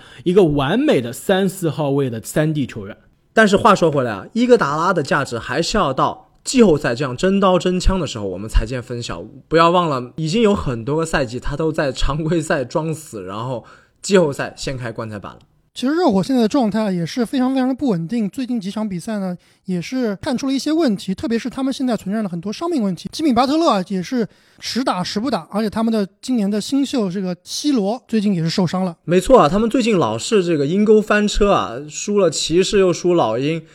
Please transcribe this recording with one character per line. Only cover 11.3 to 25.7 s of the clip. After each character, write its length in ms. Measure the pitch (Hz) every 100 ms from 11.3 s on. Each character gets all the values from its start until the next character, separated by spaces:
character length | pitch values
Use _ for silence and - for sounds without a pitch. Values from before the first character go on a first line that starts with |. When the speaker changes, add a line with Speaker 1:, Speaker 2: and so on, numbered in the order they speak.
| 120
Speaker 2:
他 160 | - 143
都 160 | 160
在 200 | 156 139
常 320 | 123 - 151
规 180 | 156 170
赛 220 | 147 160
装 300 | 120 165 160
死， 300 | 151 - 107
然 140 | 92 104
后 260 | 127 117 - - _ _
季 160 | - 190
后 140 | 151
赛 220 | 135 120 -
掀 180 | 151 127
开 160 | 123
棺 160 | 113 110
材 120 | 104
板 120 | 82
了。 60 | 60 _ _ _
Speaker 3:
其 160 | - 247
实 60 |
热 160 | 320 349
火 120 | 190
现 140 | 175 262
在 60 |
的 60 | 220
状 220 | 294 220
态 220 | 220 214
也 140 | 180 165
是 200 | 254 226
非 120 | 269
常 160 | 254
非 60 | 269
常 100 | 254
的 40 |
不 160 | 262 285
稳 160 | 175 160
定， 220 | 240 202
最 160 | - 240
近 140 | 240
几 100 | 185
场 200 | 214 220
比 100 | 175
赛 180 | 233 214
呢 180 | 185 180 _ _ -
也 160 | 180
是 320 | - 262 233 190
看 200 | 311 247
出 100 | 269
了 40 |
一 80 | 269
些 140 | 294
问 200 | 320 285 190
题， 160 | -
特 120 | 190 285
别 140 | 226
是 100 | 240
他 140 | 269
们 80 | 269
现 160 | 262 254
在 80 | 220
存 180 | 185
在 80 | 220
了 60 | 202
很 140 | 175
多 100 | 196
伤 180 | - 339
病 140 | 311
问 100 | 196
题。 140 | 170 -
吉 100 | -
米 80 | 311
巴 160 | 233 262
特 80 | 320
勒 140 | 330
啊 160 | 208 175
也 160 | 190
是 240 | 165 254 196 _ _ _
时 240 | - 226
打 180 | 269 185
时 200 | 175 208
不 100 | 262
打， 160 | 196 147
而 100 | 202
且 80 |
他 120 | 220